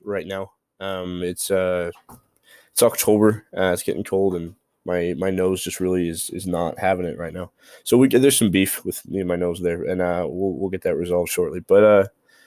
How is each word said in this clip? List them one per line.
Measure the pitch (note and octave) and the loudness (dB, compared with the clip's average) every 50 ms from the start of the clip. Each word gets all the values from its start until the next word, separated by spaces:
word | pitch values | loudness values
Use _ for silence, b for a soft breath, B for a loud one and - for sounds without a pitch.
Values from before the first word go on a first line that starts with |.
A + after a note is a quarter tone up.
| - | -10
right | G#2 G2+ F#2+ D#2 | -8 -8 -6 -6
now. | F#2 G2 G2 G2 F#2+ _ _ _ _ _ - | -8 -8 -10 -10 -12 _ _ _ _ _ -12
Um, | F#2+ G2 F#2+ F#2 F2+ F2+ F2+ F2 | -8 -8 -6 -6 -6 -8 -6 -6
it's, | F2+ F2 F2 - - - | -6 -6 -6 -6 -4 -2
uh, | G2 F#2 F#2 F2+ F2+ F2+ F2 F2 - - _ - - - _ _ _ _ b b b b b b | 0 0 0 0 -2 -2 -4 -6 -8 -14 _ -20 -20 -20 _ _ _ _ b b b b b b
it's | b - | b 2
October. | A#2+ A#2 - - - - G#2+ G#2+ G#2+ G#2+ A2 G#2+ - _ - | 2 2 2 0 2 2 4 6 6 4 4 2 -6 _ -4
Uh, | F2+ F#2 F#2 | -2 0 0
it's | F2 - | 0 -2
getting | - - - E2 G#2 | -2 -4 -4 -6 -4
cold, | - G2 F#2+ G2 G2 F2+ | -4 -2 0 0 0 0
and | E2+ E2+ E2+ F#2 _ _ _ _ _ - | -4 -8 -10 -14 _ _ _ _ _ -8
my, | E2 F2+ F2+ F2 F2+ F2 | -4 -2 -2 -2 -2 -2
my | - F#2 G2 | -2 -2 -2
nose | F#2+ F#2 F#2 F#2 F#2+ F#2 - | 0 0 0 0 0 -2 -4
just | F2 - - | -8 -6 -4
really | F#2 F#2 F#2 F#2 F2 E2+ | -2 0 0 0 -2 -2
is, | E2 D#2+ - - | -4 -6 -10 -10
is | - F#2 F#2+ | -10 -8 -6
not | F#2 F2 E2+ F2 D#2+ - - | -4 -2 -2 -2 -4 -4 -2
having | G2 F#2+ F#2+ F2+ F2 | 0 0 0 0 -2
it | E2+ - | -8 -8
right | - E2+ D#2+ | -8 -10 -10
now. | D#2+ F2+ F2+ - _ B B B B B B | -10 -10 -12 -14 _ B B B B B B
So | - A2+ | 2 4
we, | B2 C3+ | 6 6
there's | C3 - B2 C3 C#3 C3 | 6 6 6 6 6 4
some | - A#2+ G2+ | 4 2 2
beef | E2+ F#2+ F#2+ - - - - | 4 2 2 2 -2 -8 -8
with | F#2+ - - - - | -10 -10 -10 -10 -8
me | - G2 | -6 -4
and | F#2 | -2
my | F2+ F2 | -2 -2
nose | F2 F2+ F2 E2+ F#2+ | -2 -2 -2 -2 -2
there, | F2 F2 E2+ F2 - | -2 -2 -2 -2 -4
and, | - F#2 F2+ | -4 -2 -2
uh, | F2+ F2 F2 F2+ F2 D2+ | 0 -2 0 -2 -4 -4
we'll, | E2 F2+ G2 F#2+ | -4 -4 -4 -4
we'll | F2 C2 F#2+ F#2+ | -4 -4 -6 -6
get | F#2 F#2 | -6 -4
that | - F#2 E2 | -2 -2 -2
resolved | C#2+ F2 F2 F2+ F2+ F2 E2+ | -2 -2 -2 0 -2 -2 -2
shortly. | - - F2 D2+ D2+ F2+ | -2 -2 -4 -4 -4 -6
But, | - - F#2+ G2+ | 2 4 6 8
uh, | G#2+ G#2+ G#2 G2 G2 G2 _ _ b b b b b | 8 8 8 6 4 2 _ _ b b b b b